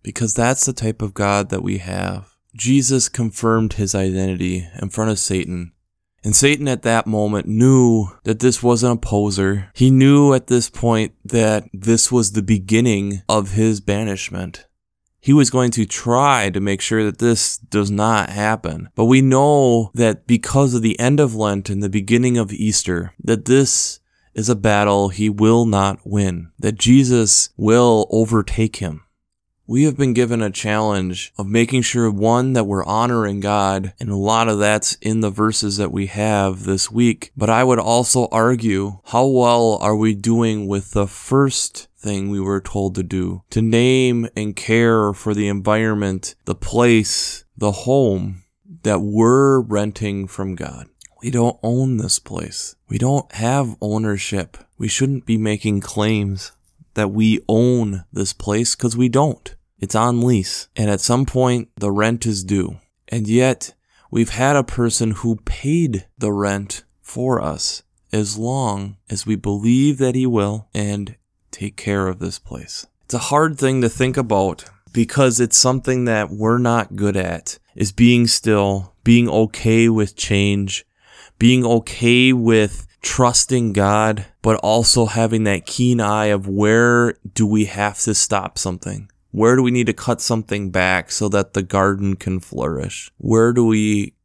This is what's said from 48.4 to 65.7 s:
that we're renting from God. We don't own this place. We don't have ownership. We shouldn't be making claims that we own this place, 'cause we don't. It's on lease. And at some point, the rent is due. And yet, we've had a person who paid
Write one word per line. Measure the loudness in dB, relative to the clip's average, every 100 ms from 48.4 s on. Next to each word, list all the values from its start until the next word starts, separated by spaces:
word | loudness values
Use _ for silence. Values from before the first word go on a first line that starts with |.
| _ _ _ -6
that | -2 0
we're | 0 2 4 4 4 2
renting | 0 -2 -4 -6 -6 -6 -8
from | -8 -8
God. | -8 -10 -14 -20 _ -20 _
We | -6
don't | 0 0 -2
own | -4 -2 0 -2
this | -2 -6
place. | -6 -10 -10 -12 -14 _ _
We | -2
don't | 0 0 -4
have | -4 0 0 -2 -6
ownership. | -4 -2 -2 -4 -4 -6 -8 -16 _ _
We | -6
shouldn't | -2 -2 -2 -2
be | -2
making | 0 -2 -2 -2
claims | -4 -2 0 0 -2 -6 -12 _ _ _ _
that | -4 -2
we | 2 2 2 0
own | 2 2 2 -2 -6 -8
this | -6 -6
place, | -6 -4 -2 -2 -2
'cause | -4 0
we | 2
don't. | 2 0 -2 -14 -20 _ _
It's | -4 0
on | 0 2
lease. | 2 2 0 -10 -12 -4
And | -2
at | 0
some | 0 0 0
point, | 0 0 0 -6 -6
the | -4
rent | 0 0 0 -4
is | -4 -2
due. | -2 -2 -8 _ _ _
And | -6 0
yet, | 2 2 0 -8 _ _ _ _
we've | -2 -2
had | 0 0 2
a |
person | 0 -2 -2 0 -2
who | -2 -4 -4
paid | -4 -6 -2